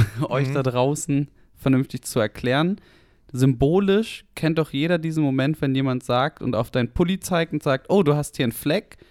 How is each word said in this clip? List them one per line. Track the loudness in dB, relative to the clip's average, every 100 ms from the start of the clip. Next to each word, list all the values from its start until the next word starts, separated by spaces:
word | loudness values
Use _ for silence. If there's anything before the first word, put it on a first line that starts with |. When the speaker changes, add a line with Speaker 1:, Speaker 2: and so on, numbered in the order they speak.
| 0
Speaker 1:
<laughs> | 0
euch | -4 -2 -2
Speaker 2:
Mhm. | 0
Speaker 1:
da |
draußen | -2 0 0 -2 -2 -2 -2 _ _ _
vernünftig | 2 2 0 -6 -6
zu | -2
erklären. | -2 -2 -2 0 0 -4 _ _ _ _ -10
Symbolisch | 2 2 4 2 2 2 2 0 -10 -18 -4
kennt | -2 0
doch | -2
jeder | -2 0 0
diesen | 0 0
Moment, | 0 2 0 0
wenn | -2
jemand | 0 0 -2
sagt | -2 0 0 -4
und | -4 -2
auf | -2
deinen | -2 -2
Pulli | 0 0 -2
zeigt | -2 -2 -2
und | -2
sagt, | -2 -2 2
„Oh, | 2
du | 4 2
hast | -2 -2
hier |
einen | -2
Fleck.“ | -2 -2 -2 -4 -18 -20